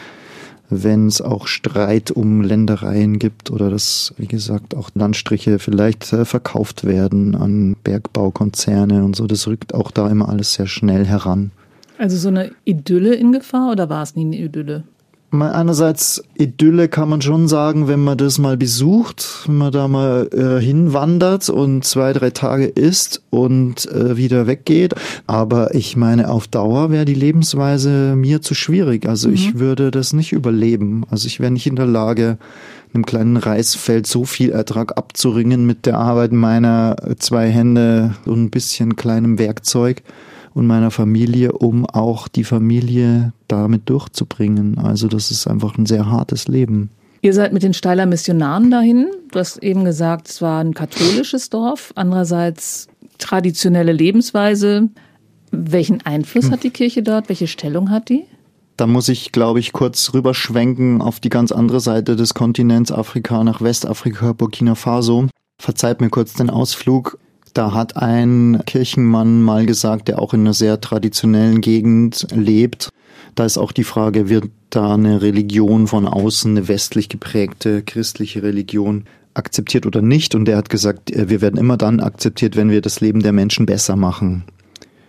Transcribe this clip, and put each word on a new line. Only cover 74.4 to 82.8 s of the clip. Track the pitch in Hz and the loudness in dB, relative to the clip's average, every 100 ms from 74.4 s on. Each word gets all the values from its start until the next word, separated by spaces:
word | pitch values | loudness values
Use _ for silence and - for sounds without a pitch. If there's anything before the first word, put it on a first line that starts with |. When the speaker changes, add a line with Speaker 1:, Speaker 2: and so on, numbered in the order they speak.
| 101 - _ | 0 -12 _
Speaker 1:
da | 113 104 104 | -2 0 2
eine | 107 104 | 2 2
Religion | 104 104 104 104 104 110 107 | 2 0 0 2 4 4 2
von | 110 101 | 0 0
außen, | 98 107 - 113 104 | 0 0 0 0 0
eine | 92 | 0
westlich | 101 - 113 104 | -2 -2 -4 -4
geprägte | 104 - 110 98 - 117 104 | -8 -6 -4 -4 -4 -2 -2
christliche | 104 113 110 - 104 107 | -4 -6 -8 -6 -8 -6
Religion | 104 101 98 104 101 104 107 _ _ - | -4 -4 -4 -2 -2 -4 -8 _ _ -12
akzeptiert | - - 104 123 110 | -6 -6 -2 -2 0
oder | 110 | 0
nicht? | 107 147 156 | 2 2 2
Und | 117 107 | 0 2
der | 104 | 0
hat | - | 0
gesagt, | 104 101 98 - | -2 -2 -2 -4
äh, | - 95 | -4 0
wir | 107 | 0
werden | 104 101 | 0 2
immer | 123 120 | 0 2
dann | 107 113 | 2 2
akzeptiert, | 110 - 117 - 113 107 | 0 -2 -4 0 -2 2
wenn | 107 | 2
wir | 107 | 2